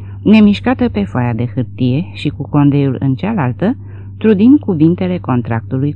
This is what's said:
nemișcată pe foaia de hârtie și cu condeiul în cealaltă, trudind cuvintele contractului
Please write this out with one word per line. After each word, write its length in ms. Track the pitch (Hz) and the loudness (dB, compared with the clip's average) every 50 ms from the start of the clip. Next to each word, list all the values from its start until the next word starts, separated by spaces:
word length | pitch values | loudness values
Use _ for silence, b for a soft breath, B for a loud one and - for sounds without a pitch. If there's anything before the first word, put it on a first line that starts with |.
| B B B B - | B B B B 2
nemișcată 680 | - 214 220 214 208 202 - - 240 254 - 247 233 | 4 6 6 6 6 4 2 0 -2 0 0 -2 -2
pe 140 | - 208 196 | -2 -4 -4
foaia 300 | - - 123 123 120 113 | -2 -2 -2 -2 0 -2
de 120 | 110 120 120 104 | -2 -4 -4 -4
hârtie 500 | 131 117 98 98 - 131 123 127 156 190 - - | -4 -6 -6 -4 -2 -2 0 0 0 -4 -6 -10
și 160 | - - 147 | -6 -6 -6
cu 200 | - - 139 - | -6 -6 -6 -2
condeiul 460 | - 147 143 143 135 143 139 139 120 - | 2 4 4 4 4 2 0 0 -2 -2
în 140 | - 135 131 | -2 -2 -2
cealaltă, 640 | - - 208 233 190 131 123 110 - 165 220 285 B B B B B B B B | -2 -4 -4 -2 -2 -2 -2 -2 -2 -2 -2 -2 B B B B B B B B
trudind 420 | - - 220 214 180 220 254 294 302 | -2 2 2 4 4 6 6 6 4
cuvintele 580 | - 220 180 143 156 165 180 - 185 180 180 | 2 0 2 2 4 2 4 2 -2 -2 -4
contractului 760 | 175 - - 127 120 110 123 117 113 101 98 131 131 139 147 147 | -4 -2 -2 -2 -2 0 -2 -4 -4 -4 -4 -4 -2 -2 -4 -2